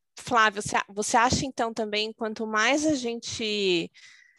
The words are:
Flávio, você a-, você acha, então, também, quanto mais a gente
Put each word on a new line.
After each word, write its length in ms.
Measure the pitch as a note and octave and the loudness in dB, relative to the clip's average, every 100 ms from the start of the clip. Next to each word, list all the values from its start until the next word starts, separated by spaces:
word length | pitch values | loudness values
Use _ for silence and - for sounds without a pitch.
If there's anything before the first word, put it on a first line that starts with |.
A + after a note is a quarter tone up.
| _ - | _ -16
Flávio, 440 | - A#3+ G#3+ G3 | 0 4 4 2
você 160 | - A#3 | -2 -2
a-, 80 | - | -2
você 280 | G3+ G#3 A#3+ | -6 0 2
acha, 300 | A#3+ - C4+ | 4 2 -2
então, 260 | - A#3 | -2 -4
também, 400 | A3+ G#3+ G#3 A3 | -2 -4 -2 -4
quanto 340 | A3 A3 G#3+ A3 | -6 -8 -6 -2
mais 380 | G#3+ A3 C#4+ | 2 2 2
a 100 | D#4 | 2
gente 960 | C#4+ A#3+ A#3 - - A3 G#3 F#3+ F3 F3 _ - - _ | 0 -2 -6 -8 -6 -2 0 2 0 -2 _ -20 -20 _